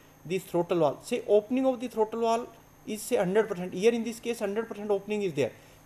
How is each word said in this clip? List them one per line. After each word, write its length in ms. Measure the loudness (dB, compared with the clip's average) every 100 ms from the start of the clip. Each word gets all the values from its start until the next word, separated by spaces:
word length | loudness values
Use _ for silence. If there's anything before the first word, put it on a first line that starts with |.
| -20 -16 -6
this 180 | -6
throttle 360 | -2 -2 2 4
valve, 260 | 2 0 -4
say 180 | -4 4
opening 380 | 4 4 0 2
of 120 | 0
the 80 | -2
throttle 320 | 0 0 0
valve 260 | 0 0 -2 -14 -20 -16 -10
is 160 | -8
say 160 | -2 0
hundred 320 | 2 2 2
percent. 240 | 0 -6
Here 180 | 2 2
in 140 | 2 -2
this 160 | -6
case 180 | -6 -4
hundred 300 | -4 -4 -6
percent 200 | -6 0
opening 340 | 0 0 -2
is 100 | -2
there. 180 | 0 -2 -2 -20 -10